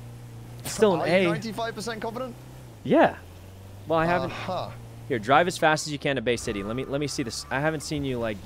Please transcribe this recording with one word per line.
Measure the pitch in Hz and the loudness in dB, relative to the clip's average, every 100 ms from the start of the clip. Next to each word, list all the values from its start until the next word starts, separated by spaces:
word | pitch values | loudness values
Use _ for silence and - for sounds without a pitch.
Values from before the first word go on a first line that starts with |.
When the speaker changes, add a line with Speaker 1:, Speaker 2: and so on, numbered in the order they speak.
| - - - - - - | -14 -16 -16 -16 -16 -12
Speaker 1:
It's | - | -8
still | - 214 165 | 4 6 6
an | |
Speaker 2:
Are | 156 | 4
Speaker 1:
A. | 180 | 4
Speaker 2:
you | 180 | 4
ninety-five | 214 226 208 226 | 2 -2 -6 -6
percent | 220 202 220 | -4 -6 -6
confident? | 233 233 254 - - - - - | -6 -6 -8 -10 -16 -16 -18 -10
Speaker 1:
Yeah. | 123 285 302 - - - - - - - - | 4 6 6 4 -10 -18 -18 -16 -16 -12 0
Well, | 165 | 2
I | 165 | 4
haven't. | 175 - | 2 0
Speaker 2:
Uh-huh. | - - 180 107 120 - - - | -6 -6 -6 -8 -10 -16 -14 -4
Speaker 1:
Here, | 123 | -2
drive | 107 143 180 | 6 6 6
as | - | 4
fast | 160 156 156 | 4 4 0
as | |
you | 143 | -4
can | 151 135 | 0 0
to | |
Bay | 113 117 | 2 0
City. | - 104 | 0 -4
Let | 98 123 | -4 -4
me, | |
let | 127 139 | -4 -2
me | 143 | -2
see | - | -2
this. | 117 - - | -4 -6 -4
I | 127 | 0
haven't | 156 156 | 0 -2
seen | - 151 | -4 -4
you, | 139 123 | -2 -2
like, | 113 101 | -2 -4